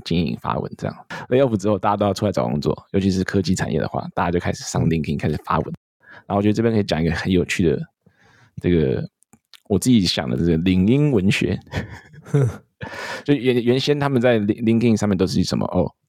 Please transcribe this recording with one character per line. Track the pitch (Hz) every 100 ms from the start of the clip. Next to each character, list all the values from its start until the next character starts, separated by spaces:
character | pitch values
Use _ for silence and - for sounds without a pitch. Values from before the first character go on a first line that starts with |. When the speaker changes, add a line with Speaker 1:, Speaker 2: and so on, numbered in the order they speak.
Speaker 1:
经 | - 85
营 | 80 -
发 | - -
文 | - -
这 | -
样。 | - - - -
lay | 127
off | 135 107
之 | 101
后， | 98
大 | 107
家 | 101
都 |
要 | 104
出 | 95 104
来 |
找 | - 60
工 | 71
作， | 73 - -
尤 | 98
其 | 95
是 | 92
科 | 92 98
技 | 92
产 | 90 71
业 | 78
的 | -
话， | - 180
大 | -
家 | 87
就 | 87
开 | -
始 | -
上 | - - 82
LinkedIn， | 82 73 71
Speaker 2:
嗯。 |
Speaker 1:
开 | -
始 | 76
发 | - 160
文。 | - - _ _ _ - -
然 |
后 | 101
我 |
觉 | 104
得 |
这 | 107
边 | 117
可 | 110
以 |
讲 | 101 80
一 | 82
个 |
很 | 80 92
有 | 90
趣 | 78 -
的， | 82 67 - _ _ _ _ _ _ -
这 | -
个 | 87 67 62 - _ _ _ _ - -
我 | 98
自 | 123
己 | 120
想 | 87 - 69
的 | 60
这 |
个 | 85 82
领 | 92 92 95
英 | 139 147
文 | 117 95
学。 | - - 95 - - - - - - -
Speaker 2:
<laughs> | 143 123 - _ - - - - -
Speaker 1:
就 | -
原-， | 143 123 123
原 | 117 131
先 | 143 147
他 | 143
们 | 131
在 | 123 117
Lin-，LinkedIn | 104 - 110 113 117 107
上 | 104
面 | 92
都 | 92
是 | -
什 | 87 57
么， | -
哦， | 90 80 _